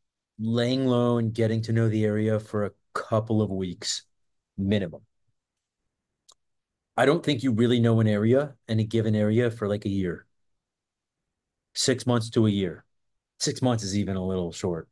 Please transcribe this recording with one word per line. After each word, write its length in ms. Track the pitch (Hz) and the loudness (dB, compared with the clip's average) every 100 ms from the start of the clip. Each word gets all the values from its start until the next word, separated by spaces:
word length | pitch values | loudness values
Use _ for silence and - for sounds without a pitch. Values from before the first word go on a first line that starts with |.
| _ _ _ - | _ _ _ -8
laying 480 | 110 117 120 131 131 | -2 0 0 0 2
low 320 | 120 120 120 | 2 2 2
and 140 | 113 | 0
getting 300 | 117 110 113 | 0 0 0
to 100 | 113 | 0
know 160 | 113 113 | 0 2
the 160 | 107 | 2
area 340 | 107 107 110 107 | 0 0 0 -2
for 240 | 107 107 | -2 -4
a 80 | 101 _ _ | -6 _ _
couple 480 | - - 110 113 110 | -12 -2 -2 0 0
of 80 | 104 | 0
weeks 520 | 95 92 85 - - _ _ _ _ _ - | -2 -6 -8 -8 -8 _ _ _ _ _ -6
minimum. 460 | 98 104 87 - _ _ _ _ _ _ _ _ _ _ _ _ _ _ _ _ _ _ _ - | 0 0 -2 -10 _ _ _ _ _ _ _ _ _ _ _ _ _ _ _ _ _ _ _ 0
I 100 | 131 | 2
don't 180 | 170 | 2
think 180 | 147 127 | 0 0
you 100 | 131 | 0
really 280 | 110 120 123 | 2 2 4
know 200 | 117 113 | 4 4
an 80 | 110 | 4
area, 460 | 104 113 127 147 - - | 2 4 2 2 -8 -4
any 160 | 110 | -2
given 300 | 107 113 110 | 0 0 0
area, 360 | 107 104 110 120 | 2 2 2 0
for, 180 | 113 101 | -2 -4
like, 160 | 104 | -2
a 40 | 104 | -2
year. 380 | 98 90 82 _ _ _ _ _ _ _ _ _ _ _ _ _ _ _ | -2 -4 -6 _ _ _ _ _ _ _ _ _ _ _ _ _ _ _
Six 320 | - - 123 123 | -4 -2 0 0
months 220 | 120 113 | 0 0
to 160 | 123 110 | 2 2
a 40 | |
year. 340 | 101 92 76 _ _ _ _ _ - | 2 -4 -6 _ _ _ _ _ -8
Six 240 | 156 - | -6 -2
months 220 | 127 113 | -2 -2
is 120 | 101 101 | -2 -2
even 200 | 95 95 | -2 -4
a 80 | |
little 260 | 92 95 87 | -4 -4 -4
short. 380 | - 95 82 - | -6 -6 -6 -10